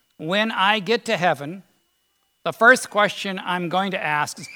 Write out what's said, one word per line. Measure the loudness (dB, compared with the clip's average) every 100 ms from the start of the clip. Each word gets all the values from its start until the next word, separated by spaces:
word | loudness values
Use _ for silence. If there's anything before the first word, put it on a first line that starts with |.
| _ -12
"When | -4 -2 0
I | 0 2 2
get | 0 -2 -2
to | 0
heaven, | 0 0 -4 -14 -18 _ _ _ _ _ _ _
the | -8
first | 4 6 6 2
question | 0 0 0 -8 -6
I'm | -4 -4 -2
going | -2 -2
to | -4
ask | -2 -2 -2 -6
is, | -16